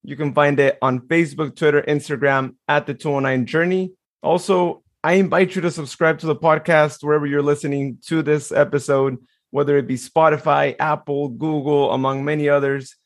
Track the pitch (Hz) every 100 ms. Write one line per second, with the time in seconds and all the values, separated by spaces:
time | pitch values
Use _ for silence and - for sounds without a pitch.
0 | - 139 147 131 143 139 139 - 131 127
1 | 123 165 160 135 147 - 156 147 139 147
2 | 147 139 139 135 131 - - 147 147 123
3 | 156 139 135 131 117 156 175 185 185 _
4 | _ _ - 175 190 185 175 - _ _
5 | 156 185 190 170 185 190 170 160 139 -
6 | 160 151 160 151 165 156 156 160 151 -
7 | 147 151 147 143 143 147 156 139 139 120
8 | - 160 147 151 - - 147 143 131 139
9 | 135 127 _ _ _ 135 143 143 117 127
10 | - 160 160 151 156 143 143 - 156 151
11 | - 143 143 120 156 151 139 147 139 131
12 | 131 135 139 151 147 143 139 139 131 _